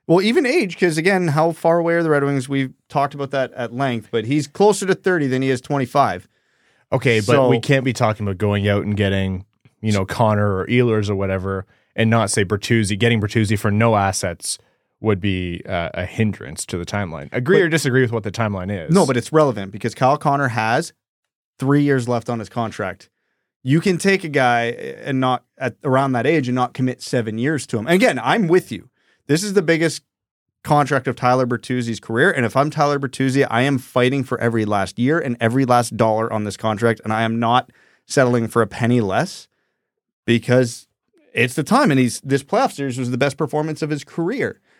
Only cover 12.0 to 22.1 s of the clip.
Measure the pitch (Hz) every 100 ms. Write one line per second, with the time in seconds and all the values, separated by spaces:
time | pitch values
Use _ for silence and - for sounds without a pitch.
12 | 110 117 104 - 95 101 - 117 101 101
13 | 117 117 101 117 104 107 110 104 117 107
14 | 98 92 92 85 - - _ _ _ _
15 | 110 98 101 92 90 87 - 92 85 -
16 | 87 - 110 92 65 85 - 90 87 104
17 | 95 78 73 117 123 - 175 156 139 127
18 | 123 117 104 92 110 98 92 101 78 180
19 | 147 120 - 156 147 107 98 104 117 -
20 | 131 143 151 139 135 110 110 127 170 -
21 | _ _ _ _ _ _ 131 143 143 135
22 | 117